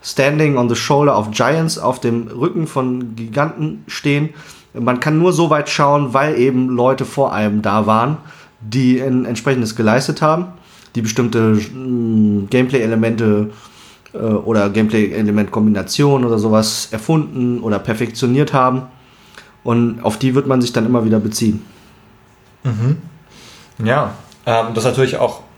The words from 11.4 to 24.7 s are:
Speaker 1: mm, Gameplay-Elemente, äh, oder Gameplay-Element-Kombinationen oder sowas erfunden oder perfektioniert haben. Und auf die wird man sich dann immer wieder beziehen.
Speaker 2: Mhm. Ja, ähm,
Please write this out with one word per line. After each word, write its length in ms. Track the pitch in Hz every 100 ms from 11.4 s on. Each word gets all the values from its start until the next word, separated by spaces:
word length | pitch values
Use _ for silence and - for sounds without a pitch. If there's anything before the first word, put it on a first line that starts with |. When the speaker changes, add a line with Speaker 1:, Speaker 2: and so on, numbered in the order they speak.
| 113
Speaker 1:
mm, 920 | 107 104 127 131 123 117 110 107 104 98
Gameplay-Elemente, 1000 | 127 127 135 110 113 113 113 110 104 107 - - - - - -
äh, 60 | -
oder 500 | 113 107 - 110 101
Gameplay-Element-Kombinationen 1600 | 101 107 110 104 85 107 104 98 113 107 101 92 - 143 139 120
oder 120 | 113
sowas 500 | 107 107 110 - -
erfunden 680 | 110 - 160 147 135 123 123
oder 180 | 110 104
perfektioniert 720 | - 110 117 110 123 127 147
haben. 300 | 139 127 131 - - - - - - - _
Und 360 | - 117 120 113
auf 160 | - 110
die 160 | 135
wird 120 | 127 135
man 140 | 131
sich 120 | 120
dann 140 | - 113
immer 180 | 123
wieder 140 | 110 110
beziehen. 440 | 107 - 113 98 - - - - - _ _ _ _ _
Speaker 2:
Mhm. 400 | 131 107 120 165 - - _ - - - - -
Ja, 280 | 110 135 117 - - - -
ähm, 220 | 117 113